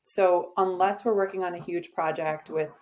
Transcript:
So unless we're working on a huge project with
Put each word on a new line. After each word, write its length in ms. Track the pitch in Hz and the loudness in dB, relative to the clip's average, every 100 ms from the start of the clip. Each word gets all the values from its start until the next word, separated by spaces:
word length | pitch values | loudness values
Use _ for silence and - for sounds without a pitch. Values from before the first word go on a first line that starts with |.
So 520 | - - 185 175 - - | -8 2 4 4 2 0
unless 480 | 190 180 190 202 240 | 0 2 2 2 0
we're 100 | 208 | 2
working 280 | 196 190 | 0 -2
on 100 | 180 | -6
a 100 | 175 | -6
huge 300 | 170 175 175 | -6 -6 -6
project 560 | - 160 160 156 156 - | -4 -2 -2 -2 -4 -4
with 260 | 160 151 - | -4 -4 -6